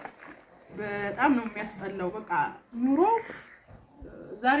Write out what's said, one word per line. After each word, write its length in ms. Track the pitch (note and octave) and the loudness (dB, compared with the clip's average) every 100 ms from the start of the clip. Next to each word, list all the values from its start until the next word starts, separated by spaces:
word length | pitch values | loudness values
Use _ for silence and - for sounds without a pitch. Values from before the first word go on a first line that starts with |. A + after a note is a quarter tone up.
| - - - - - - - | -16 -18 -20 -20 -20 -20 -16
በጣም 600 | - G#3 G3+ G3+ G3+ C#4+ | -10 -6 -4 -4 2 4
ነው 100 | B3 | 4
የሚያስጠላው። 680 | A3+ G#3 A3 - F#3+ G3 F3+ | 2 -6 -8 -6 -8 -4 -4
በቃ 200 | G#3+ A3 E3+ - - - A#3+ | -6 -2 0 0 -4 -12 -2
ኑሮ 220 | B3+ C#4 G4+ A4+ - - - - - - - - - - - - | 2 6 6 4 -2 -12 -16 -20 -20 -20 -20 -20 -18 -16 -16 -2
ዛሬ 200 | B3 C#4+ | 2 4